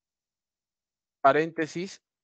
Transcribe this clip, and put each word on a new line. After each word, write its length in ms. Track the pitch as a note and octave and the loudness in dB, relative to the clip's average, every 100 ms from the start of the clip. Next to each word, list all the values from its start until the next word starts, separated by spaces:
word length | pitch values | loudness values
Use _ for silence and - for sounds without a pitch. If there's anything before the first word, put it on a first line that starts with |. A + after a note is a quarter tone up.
| _ _ _ _ _ _ _ _ _ _ _ _ | _ _ _ _ _ _ _ _ _ _ _ _
paréntesis, 800 | C#3 C#3+ E3 D#3+ D#3 - F#3+ - _ _ | 2 2 0 -4 -8 -6 -10 -14 _ _